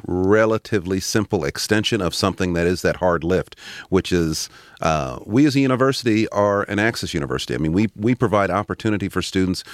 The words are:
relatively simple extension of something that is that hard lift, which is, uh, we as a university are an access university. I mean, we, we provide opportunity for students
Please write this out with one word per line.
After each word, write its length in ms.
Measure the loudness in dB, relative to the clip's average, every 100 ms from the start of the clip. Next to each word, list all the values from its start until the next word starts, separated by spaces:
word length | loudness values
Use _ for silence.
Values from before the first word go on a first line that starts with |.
| -4
relatively 920 | -2 2 4 4 0 -2 -4 -2 -4
simple 440 | -2 -2 0 -2 -2
extension 560 | -4 -2 0 0 -2
of 120 | -2
something 400 | 0 -2 0 -2
that 140 | 0 0
is 140 | 2
that 160 | 0 2
hard 260 | 2 2
lift, 320 | 2 0 -2 -10 -18 -18 -2
which 220 | 0 2
is, 380 | 2 0 -2 -6 -12 -20 -4
uh, 380 | 0 0 -2 -8 -2
we 200 | 2 4
as 100 | 4
a 40 |
university 680 | 2 2 2 0 0 2 2
are 340 | 2 2 2
an 160 | 0 0
access 340 | 0 -2 -4
university. 400 | -4 -4 -4 -4 -2
I 20 |
mean, 140 | 0
we, 140 | 2 0 0
we 180 | -2 0
provide 340 | 2 2 2
opportunity 560 | 0 -4 -4 -2 -2 -2
for 140 | -4
students 420 | -2 0 0 -2 -8